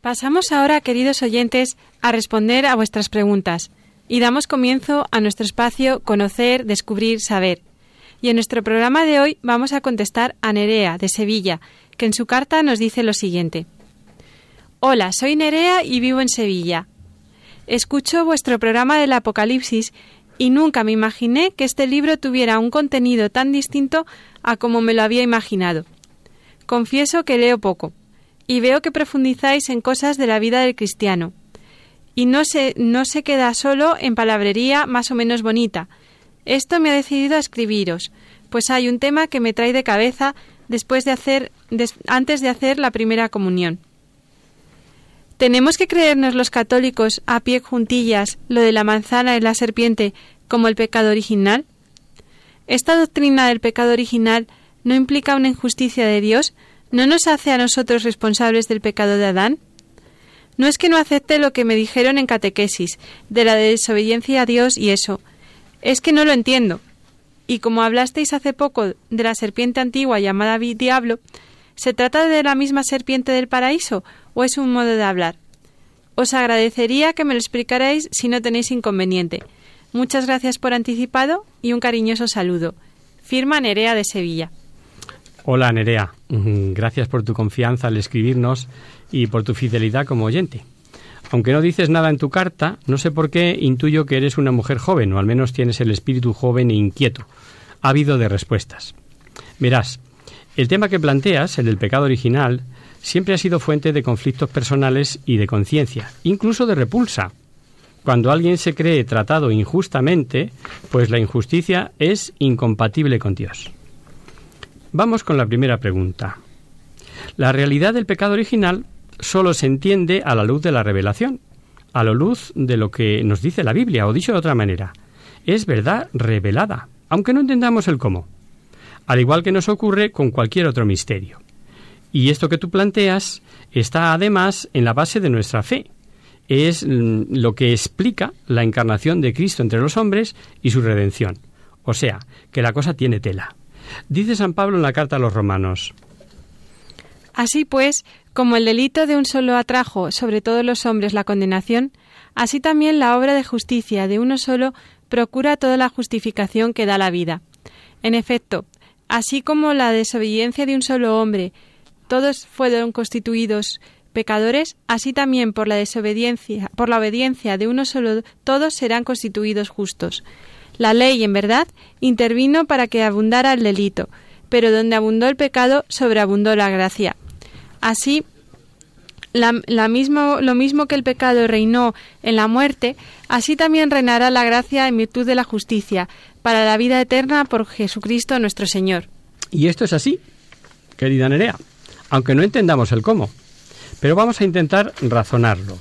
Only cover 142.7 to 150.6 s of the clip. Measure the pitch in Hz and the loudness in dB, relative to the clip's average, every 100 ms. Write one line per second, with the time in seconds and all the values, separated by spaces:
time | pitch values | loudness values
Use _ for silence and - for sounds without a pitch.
142.7 | 113 147 156 123 110 104 92 - - - | 0 -4 -2 -2 -2 -4 -8 -10 -18 -20
143.7 | - - - - 151 214 214 196 170 196 | -20 -20 -20 -6 -4 -2 0 -2 0 0
144.7 | 185 147 131 147 143 120 104 101 95 95 | 0 0 -2 -2 -2 0 0 0 0 -2
145.7 | 92 - - - - - - - - - | -6 -8 -16 -20 -20 -20 -20 -20 -20 -20
146.7 | - - - - - - - 240 302 302 | -20 -20 -20 -20 -20 -12 -4 -2 -2 0
147.7 | 269 277 285 - - _ - 247 233 226 | 2 2 0 -8 -20 _ 0 2 4 2
148.7 | 233 262 320 311 285 269 269 254 247 240 | 2 0 0 2 2 0 0 0 0 0
149.7 | 254 247 196 175 - 240 214 226 233 | -2 -2 -4 -4 -4 -2 -2 0 0